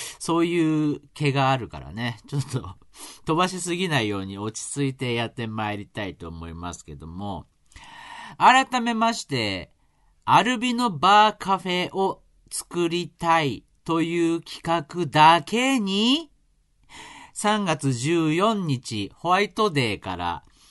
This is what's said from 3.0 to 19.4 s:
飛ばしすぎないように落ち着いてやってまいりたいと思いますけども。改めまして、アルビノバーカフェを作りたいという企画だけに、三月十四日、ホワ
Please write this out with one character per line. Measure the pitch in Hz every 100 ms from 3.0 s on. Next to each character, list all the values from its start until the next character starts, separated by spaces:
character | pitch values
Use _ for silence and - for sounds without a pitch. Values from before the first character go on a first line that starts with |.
| - - -
飛 | 160
ば | 180
し | 185
す | 175 170
ぎ | 185
な | 143
い | 107
よ | 98
う | 95
に | 98
落 | 107 -
ち | -
着 | 143 139
い | 131
て | 127 117
や | 120
っ |
て | - 113
ま | 110 107
い | 104
り | 101
た | - 98
い |
と | - 82
思 | 82 82
い |
ま | 82 87 85
す | -
け | 71
ど | 80
も。 | 87 101 85 - _ _ - - - - - - -
改 | 185 262 262 254
め | 233
ま | 220 226
し | 226 -
て、 | 131 104 92 - _ _ _ _ _
ア | - 143
ル | 208 254
ビ | 247 240
ノ | 240
バ | 151 180 208 214
ー | 214
カ | 185 185
フ | 180
ェ | 180 180
を | 190 190 - _ _ -
作 | - - 175 170
り | 175 170
た | - 170 165
い | 143 107 - _ -
と | 165
い | 165 170 165 165
う |
企 | - -
画 | 170 170 143 175 156
だ | 151 156 170
け | - 220 262 262
に、 | 196 196 233 294 330 _ _ _ _ _ _ - - - -
三 | - 208 214 190
月 | 156 139
十 | 120 139 170 156 165
四 | 214 214 170
日、 | 127 - 107 98 -
ホ | 170
ワ | 185